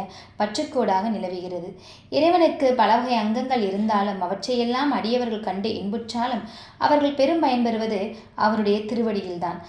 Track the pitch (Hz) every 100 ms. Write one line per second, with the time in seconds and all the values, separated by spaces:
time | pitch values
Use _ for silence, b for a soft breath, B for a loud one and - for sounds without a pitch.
0 | 180 B B B 208 - 294 254 196 190
1 | 226 196 180 180 180 180 180 - B B
2 | B 262 320 349 320 - 262 - 214 240
3 | 254 233 214 226 254 254 196 202 220 208
4 | 202 190 180 190 - 247 233 254 285 226
5 | 220 247 240 208 202 190 220 - 196 226
6 | - 240 254 220 - B B B 269 294
7 | 285 277 269 330 294 247 233 214 220 202
8 | 214 B B - 214 220 202 208 - 233
9 | 226 202 185 175 175 175